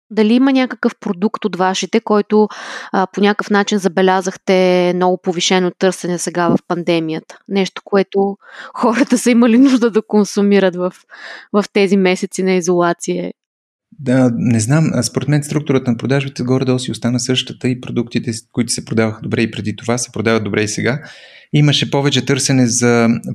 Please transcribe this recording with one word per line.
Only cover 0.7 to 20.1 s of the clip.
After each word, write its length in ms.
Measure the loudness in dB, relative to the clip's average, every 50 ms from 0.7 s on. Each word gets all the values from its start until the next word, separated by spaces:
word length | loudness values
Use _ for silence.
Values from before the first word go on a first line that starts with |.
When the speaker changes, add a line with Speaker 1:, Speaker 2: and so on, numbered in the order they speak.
| -4 -2 -4 -4 -4 -2
Speaker 1:
продукт 440 | -6 -6 -4 -2 -2 -4 -4 -4 -6
от 120 | -6 -2
вашите, 440 | 0 -2 0 0 -2 -4 -2 -2 -2
който, 480 | 0 2 0 0 0 2 2 2 2 2 0 -10 -14 -14 -14 -14 -12 -4 -2
а, 140 | -2 -2 -2 -2
по 80 | 0
някакъв 300 | 0 0 0 0 -2 0
начин 280 | 0 0 2 2 0 0
забелязахте 1120 | 0 0 0 2 2 2 2 2 0 -4 -8 -8 _ 0 2 4 4 4 4 4 2 2 2
много 260 | 2 2 2 0 0 -2
повишено 480 | -4 -4 -2 0 0 2 2 2 0 -2 0
търсене 400 | 0 0 0 -2 -4 -4 -4 -4
сега 300 | -4 -6 -4 -2 0 2
в 100 | 0 0 0 _
пандемията? 720 | -6 -4 0 0 0 0 0 -2 -6 -8 -8 _ -20 -20 _ -4
Нещо, 340 | -2 0 0 -2 -4 -12 -10
което 520 | -2 0 0 0 0 0 0 0 0 -2 -8 _ -20 -20 -20 -20 -18 -8
хората 440 | -2 -2 0 2 2 2 2 0 0
са 120 | 2 2
имали 280 | 4 4 4 4 6 6
нужда 320 | 6 6 4 4 2 2
да 120 | 0 0 -2
консумират 720 | 2 0 0 2 2 0 0 2 4 4 4 4 2 0
в, 160 | 0 -4 -6 -6 -8 _ _ -20 -20 -18 -18 -18 -20 -16 _ -2
в 120 | -2 -2 0 0
тези 240 | 0 2 4 4
месеци 460 | 4 4 2 2 0 -4 -6 -4 -4 0
на 100 | 0 0
изолация? 800 | 0 2 2 2 2 2 0 0 -4 -4 -6 -6 -4 -6 -8 -10 -14 _ _ _ _ _ _ _ _ _ _ -20 _
Speaker 2:
Да, 320 | -4 0 2 2 2 2 2
не 260 | 0 0 0 2 0
знам. 300 | 2 2 2 2 2 0 0
А, 80 | -2 -4
според 260 | -2 -4 -4 -2 0
мен 140 | 0 -2 -2
структурата 480 | -2 -6 -6 -2 0 -2 0 0 0
на 60 | -4
продажбите 460 | -2 -2 -2 -2 -2 -2 -4 -6 -8 -2
горе-долу 360 | -2 0 0 0 0 -2 -2
си 120 | -2 -6
остана 300 | -8 -6 -4 -4 -2 -2
същата 480 | -2 -2 -2 -2 -2 -6 -12 -6 -4 -4
и 120 | -4 -4
продуктите, 520 | -6 -6 -4 -4 -4 -4 -4 -6 -6 -4 -8
с-, 100 | -10 -12 _ _
които 200 | -4 -4 -2 -4
се 120 | -8 -6
продаваха 380 | -4 0 0 0 0 -2 -6 -6
добре 200 | -6 -2 -2 -2
и 80 | -2
преди 260 | -2 -6 -6 -6 -8
това, 220 | -6 -4 -4 -4 -4
се 140 | -4 -8